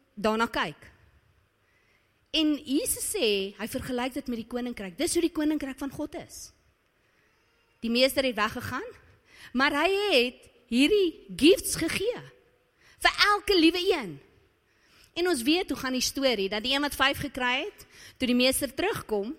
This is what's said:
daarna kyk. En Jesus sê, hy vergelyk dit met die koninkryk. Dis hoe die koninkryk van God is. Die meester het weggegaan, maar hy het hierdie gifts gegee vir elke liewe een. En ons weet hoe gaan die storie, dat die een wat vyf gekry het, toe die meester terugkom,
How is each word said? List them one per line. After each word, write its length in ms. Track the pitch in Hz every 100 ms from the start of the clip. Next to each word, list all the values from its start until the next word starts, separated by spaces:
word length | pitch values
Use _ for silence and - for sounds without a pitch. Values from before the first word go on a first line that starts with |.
| _ -
daarna 320 | 214 220 233
kyk. 400 | 302 202 - - _ _ _ _ _ _ _ _ _ _ _ _ _ _ 302
En 200 | 302 285
Jesus 400 | - 277 480 494 -
sê, 140 | 403 233 202 190 202
hy 120 | 220
vergelyk 480 | 262 233 247 254 285
dit 120 | 262
met 80 | 226
die 60 | 226
koninkryk. 480 | 240 247 240 190 175
Dis 160 | 302 339
hoe 80 |
die 80 | 330
koninkryk 460 | - 302 302 269 262
van 120 | 277
God 240 | - 302 349
is. 300 | 110 - - _ _ _ _ _ _ _ _ _ _ _ _ _
Die 80 | 233
meester 320 | 233 262 269
het 120 | 262 220
weggegaan, 520 | 214 247 - 247 480 - - _ _ - - 240
maar 200 | 285 285
hy 120 | 339 392 415
het 320 | 294 247 - - _ -
hierdie 560 | 233 294 415 359 - - 180
gifts 400 | 294 - - -
gegee 400 | 320 - 415 453 139 _ _ _ _ _ _ -
vir 220 | 330 - 381
elke 260 | 415 - 381
liewe 240 | 320 359 359
een. 220 | 330 202 143 - _ _ _ _ _ _ _ _ -
En 120 | 359
ons 120 | 294 233
weet 240 | 330 233
hoe 80 | 277
gaan 180 | 254 254
die 80 |
storie, 440 | - 285 269 220 196
dat 120 | 208
die 100 | 233
een 100 | 277
wat 120 | 285 -
vyf 240 | 269 285 294
gekry 240 | - 247 254
het, 220 | 381 - - - - -
toe 120 | 247
die 80 | 247
meester 360 | 254 262 277
terugkom, 600 | - 381 403 - 214 208